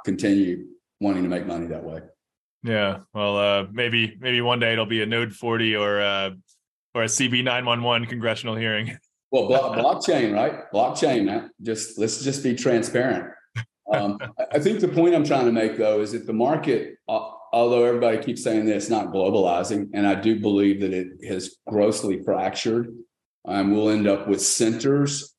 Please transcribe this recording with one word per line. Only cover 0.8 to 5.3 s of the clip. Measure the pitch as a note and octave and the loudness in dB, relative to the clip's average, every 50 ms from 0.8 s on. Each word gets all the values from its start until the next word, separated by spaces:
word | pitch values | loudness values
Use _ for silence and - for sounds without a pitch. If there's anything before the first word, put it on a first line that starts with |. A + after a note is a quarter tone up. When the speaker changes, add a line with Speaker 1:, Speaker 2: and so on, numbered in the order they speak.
| _ _ _ - | _ _ _ -4
Speaker 1:
wanting | G2 G2+ F#2+ F#2 F2+ | -2 -2 0 0 0
to | F2 | -2
make | F2+ F2 - | -2 -4 -4
money | F2+ E2+ E2+ E2+ | -6 -6 -6 -6
that | E2+ D#2+ D#2 D#2 | -8 -8 -10 -10
way. | D#2+ D#2+ D#2+ - - _ _ _ _ _ _ _ _ _ _ | -10 -12 -12 -14 -18 _ _ _ _ _ _ _ _ _ _
Speaker 2:
Yeah. | - A#2 A2+ G#2+ G#2 G2 G2 F#2+ - _ | -4 -2 0 0 0 0 -2 -6 -12 _
Well, | - G#2+ G#2 G2+ G2+ | -6 -4 -2 0 0
uh, | G2+ G2+ G2+ G2+ G2+ F#2+ F#2 | 2 2 2 2 0 -2 -4
maybe, | G#2 A#2+ A#2+ A#2+ A#2 A#2 A2+ G#2+ A2 F#2 | -4 -4 -2 0 0 0 0 -2 -4 -8
maybe | B2+ B2+ B2 A#2+ | -4 -2 0 0
one | A#2+ A#2+ B2 A#2+ | 2 0 0 2
day | A#2+ A2+ | 2 0
it'll | A2+ A2+ A2 | 2 0 -2
be | G2+ A#2 A2 | -2 -2 -2
a | G#2+ | -2
Node | G#2+ A#2 A#2 A#2+ A2 | 0 0 -2 -2 -4